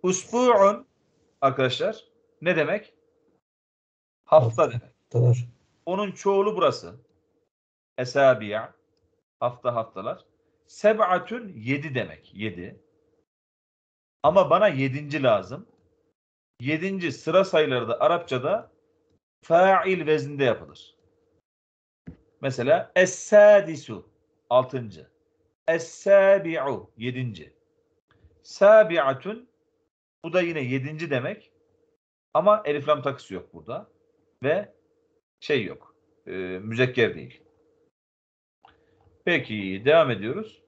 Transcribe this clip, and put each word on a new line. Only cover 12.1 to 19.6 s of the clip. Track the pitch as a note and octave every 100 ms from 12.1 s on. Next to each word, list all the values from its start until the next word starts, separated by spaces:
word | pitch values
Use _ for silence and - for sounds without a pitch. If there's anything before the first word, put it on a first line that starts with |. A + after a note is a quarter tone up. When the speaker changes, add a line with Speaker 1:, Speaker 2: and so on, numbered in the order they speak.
| D#2 _
Speaker 1:
Yedi. | F#2+ G#2+ F2 F2+ - _ _ _ _ _ _ _ _ _ _ _ _ _ _
Ama | D3 F#3+ D#3
bana | E3+ G#3
yedinci | C3+ C3+ C3+ D3 D3+
lazım. | C3 G#2 F#2 C#3+ A3 _ _ _ _ _ _ _ _ _
Yedinci | B2 D#3 F#3+ G3 F3
sıra | C3 - F3
sayıları | F#3+ D#3+ D3+ B2+ A2+
da | A#2
Arapçada | D3 E3+ E3+ C3 C3+ G#3+ - _ _ _ _ _ _ _
fail | _ E3+